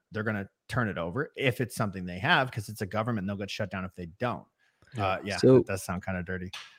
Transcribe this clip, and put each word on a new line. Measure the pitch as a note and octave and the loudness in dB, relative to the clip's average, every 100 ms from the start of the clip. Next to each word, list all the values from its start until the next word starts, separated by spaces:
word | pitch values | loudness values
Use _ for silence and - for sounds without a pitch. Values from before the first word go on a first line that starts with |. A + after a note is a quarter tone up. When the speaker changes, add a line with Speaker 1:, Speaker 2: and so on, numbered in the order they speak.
| _ | _
Speaker 1:
they're | A2 | -4
gonna | G#2+ G#2+ G2 _ - | -2 -2 -4 _ -4
turn | C3 A2 | 0 0
it | F2 | 0
over | E2+ G#2+ D#3 - | -2 -2 -4 0
if | C3 - | 0 0
it's | A#2 | -2
something | - G#2+ F#2 F2+ | -2 -4 -4 -8
they | F2+ | -4
have, | C3+ E3+ B2+ | 2 4 4
'cause | A2+ G#2 | -2 -8
it's | G#2+ | -6
a | G2 | -4
government | G#2+ A2+ A2+ | -2 -2 -2
and | F#2+ | -2
they'll | G2 | -4
get | G2+ | -6
shut | - G#2 | -6 -4
down | F#2+ | -4
if | F2+ | -6
they | - F2 E2+ | -8 -12 -4
don't. | B2 F2 - _ _ _ - | -4 -4 -8 _ _ _ -10
Speaker 2:
Yeah. | A#2 G2 | -2 0
Speaker 1:
Uh, | F#2+ | 0
yeah, | G2 G2 | -2 4
Speaker 3:
So | B2+ C3 | 8 8
Speaker 1:
it | - | 8
does | G2 | 0
sound | - F2+ | -4 -6
kinda | G2 F#2 | -4 -4
dirty. | F2 F#2 F2+ - - | -4 -6 -8 -12 -16